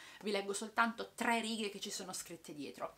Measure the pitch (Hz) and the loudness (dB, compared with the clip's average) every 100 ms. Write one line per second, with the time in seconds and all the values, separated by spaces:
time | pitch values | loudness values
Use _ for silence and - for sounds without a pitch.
0 | - - 208 196 196 196 220 - 233 220 | -14 -6 0 2 2 -2 2 4 4 4
1 | 196 - 233 233 226 226 202 196 208 - | -6 0 4 4 2 0 -2 -2 -4 -4
2 | 180 - - 170 - 151 - - - | -4 -6 -6 -10 -10 -8 -8 -6 -6